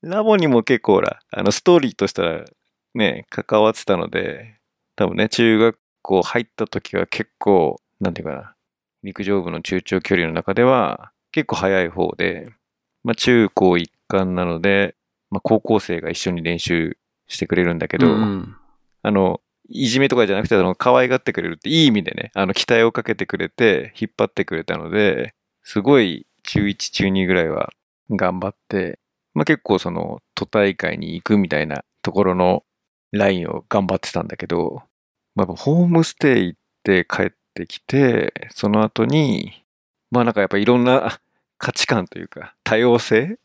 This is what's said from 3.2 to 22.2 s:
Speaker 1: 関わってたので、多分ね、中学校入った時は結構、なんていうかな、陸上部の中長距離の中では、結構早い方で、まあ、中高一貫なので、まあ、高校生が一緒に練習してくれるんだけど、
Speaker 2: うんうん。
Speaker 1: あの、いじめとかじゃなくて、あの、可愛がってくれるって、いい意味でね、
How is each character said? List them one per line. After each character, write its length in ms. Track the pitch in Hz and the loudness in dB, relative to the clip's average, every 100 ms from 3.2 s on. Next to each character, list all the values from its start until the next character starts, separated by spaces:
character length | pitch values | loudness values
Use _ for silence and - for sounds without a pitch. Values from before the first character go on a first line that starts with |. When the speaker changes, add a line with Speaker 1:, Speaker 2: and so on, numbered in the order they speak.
| - | -10
Speaker 1:
関 340 | - - 110 | -12 -2 2
わ 80 | 107 | 2
っ 40 | |
て 100 | 110 | 0
た 120 | - 92 | -2 -2
の 120 | 85 | -2
で、 480 | - 90 - 113 107 _ _ _ - | -4 -6 -8 -16 _ _ _ _ -4
多 120 | 95 | -4
分 80 | 87 | 0
ね、 120 | 107 | -2
中 300 | - 117 110 | 2 4 6
学 200 | 113 - _ _ | 4 0 _ _
校 220 | - 95 | 0 0
入 200 | 85 120 | 2 -2
っ 40 | 120 - | -4 -8
た 100 | 107 | -8
時 300 | - - 95 | -8 -6 -6
は 100 | 92 | -6
結 240 | - 113 _ | -6 -8 _
構、 420 | - 98 78 - _ _ | 2 4 4 -2 _ _
な 100 | 95 | -6
ん 40 | |
て 80 | 82 | -6
い 20 | |
う 40 | 78 | -10
か 60 | |
な、 200 | 65 101 _ _ _ _ _ | -10 -14 _ _ _ _ _
陸 220 | 98 95 | -18 -10
上 180 | 98 101 | -2 -2
部 80 | 85 | -2
の 100 | 80 | -8
中 220 | - 92 | -6 -6
長 180 | - 95 | -2 -6
距 160 | - 92 | 0 0
離 100 | 82 | 0
の 60 | |
中 220 | 82 82 | -4 -4
で 80 | 98 | 2
は、 500 | 123 131 92 - - _ _ | 2 4 0 -4 -12 _ _
結 140 | - 151 | -6 -4
構 80 | - | -2
早 260 | 95 95 | 0 0
い 60 | 85 | -2
方 240 | 87 85 - | -2 -4 -2
で、 340 | 90 85 - _ _ _ _ _ | -4 -4 -14 _ _ _ _ _
ま 100 | 117 | -6
あ、 20 | |
中 360 | 113 - 123 104 | -2 4 4 4
高 260 | - 95 87 | 4 2 2
一 160 | 85 _ _ | -2 _ _
貫 260 | 98 92 | -2 -2
な 120 | 90 90 | -2 -4
の 160 | 85 | -2
で、 320 | 92 98 101 - _ _ _ | 0 2 0 -4 _ _ _
ま 80 | 98 | -6
あ、 20 | |
高 180 | - 113 | 0 0
校 200 | - 107 | 2 -2
生 200 | - 85 | 0 -6
が 80 | 82 | -6
一 100 | 85 | -6
緒 120 | - | -4
に 120 | 87 | -4
練 160 | 82 85 | -4 -4
習 380 | - 85 80 - _ _ _ | -2 -2 -2 -6 _ _ _
し 100 | - | -8
て 100 | 90 | -2
く 80 | |
れ 100 | 87 | 0
る 100 | 87 | 0
ん 40 | 85 | -2
だ 100 | 78 | -4
け 100 | - | 2
ど、 80 | 85 | 2
Speaker 2:
う 40 | |
ん 20 | |
う 120 | 80 107 98 | 4 -2 -4
ん。 200 | - - _ _ _ _ | -10 -16 _ _ _ _
Speaker 1:
あ 80 | 107 | 0
の、 300 | 101 92 90 _ _ _ | 2 2 -2 _ _ _
い 200 | - 127 | -6 -2
じ 120 | 123 | 0
め 80 | 135 | 2
と 80 | 127 | 2
か 100 | 107 | 2
じ 60 | |
ゃ 40 | 98 | 0
な 60 | |
く 60 | 110 | 0
て、 60 | 104 | 2
あ 60 | |
の、 120 | 92 | 2
可 220 | 92 123 127 | 0 2 2
愛 120 | 127 | 2
が 80 | 127 | 0
っ 60 | |
て 120 | - | -2
く 80 | - | -6
れ 80 | 87 | -6
る 40 | |
っ 20 | 85 | -8
て、 100 | - | -2
い 160 | 160 | 2
い 20 | 151 | 4
意 40 | |
味 120 | 107 | 2
で 100 | 85 | -2
ね、 180 | - | -8